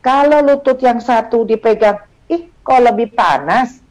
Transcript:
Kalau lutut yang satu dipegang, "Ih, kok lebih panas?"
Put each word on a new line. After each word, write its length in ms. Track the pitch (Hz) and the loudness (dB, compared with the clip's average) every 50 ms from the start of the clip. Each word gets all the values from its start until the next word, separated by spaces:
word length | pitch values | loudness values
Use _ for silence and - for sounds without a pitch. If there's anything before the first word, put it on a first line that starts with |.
Kalau 440 | - 254 269 277 285 294 302 294 294 | -2 -2 0 0 2 2 2 2 2
lutut 320 | 277 285 277 - 269 262 262 262 | 2 0 0 0 -2 -2 2 0
yang 160 | 247 233 233 | 0 0 0
satu 440 | 214 - 240 226 226 233 - 233 226 | -2 -2 -2 -2 -2 -2 -4 -4 -2
dipegang, 520 | 196 220 220 - 226 214 214 226 208 202 208 - _ _ _ _ _ | -2 -4 -2 0 -2 0 2 2 0 0 -2 -12 _ _ _ _ _
"Ih, 200 | 330 339 339 - _ _ | -8 -8 -8 -14 _ _
kok 200 | _ - 262 254 | _ 0 2 4
lebih 320 | 247 240 214 208 233 214 - | 4 2 0 0 -6 -4 -4
panas?" 680 | - 202 170 143 135 139 156 190 240 254 247 - _ _ _ | -2 -2 0 -2 -2 -2 -2 -2 -2 -2 -4 -8 _ _ _